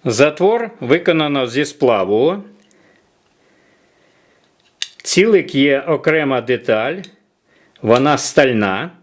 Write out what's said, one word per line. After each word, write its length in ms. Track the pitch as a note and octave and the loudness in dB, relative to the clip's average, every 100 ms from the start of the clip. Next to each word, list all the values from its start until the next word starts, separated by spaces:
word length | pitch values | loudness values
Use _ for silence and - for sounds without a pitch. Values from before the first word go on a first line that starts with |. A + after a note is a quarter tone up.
| - | -2
Затвор 640 | A2 D3 D3 F#3 A#3 A3+ - | 2 0 2 0 0 -4 -10
виконано 680 | B2 D#3 - D#3+ D3+ C#3+ B2 | 0 0 2 0 -2 -2 -2
зі 180 | B2+ D3 | -4 -4
сплаву. 760 | - C3 G#2+ F#2 G#2+ C#3+ G3+ G3 - _ _ _ _ _ _ _ _ _ _ _ _ _ _ _ _ _ _ _ _ _ _ - - | 0 0 2 0 2 0 -2 -12 -20 _ _ _ _ _ _ _ _ _ _ _ _ _ _ _ _ _ _ _ _ _ _ -14 -12
Цілик 520 | - - G#3+ G3 - C#3 | -4 0 4 2 0 0
є 240 | C#3 C#3 | 0 0
окрема 640 | D3+ D3+ - D#3 C#3+ C3 | -2 -2 0 0 0 -2
деталь, 540 | A#2 A#2+ - A2 A#2+ F3+ F3 _ _ _ _ _ _ _ | -2 -4 0 -2 -2 -8 -14 _ _ _ _ _ _ _
вона 360 | A2 B2 C#3+ C#3+ | 2 2 4 0
стальна. 760 | - - C#3 A2+ G2+ F#2+ E3+ - | 0 2 2 2 -2 -4 -8 -16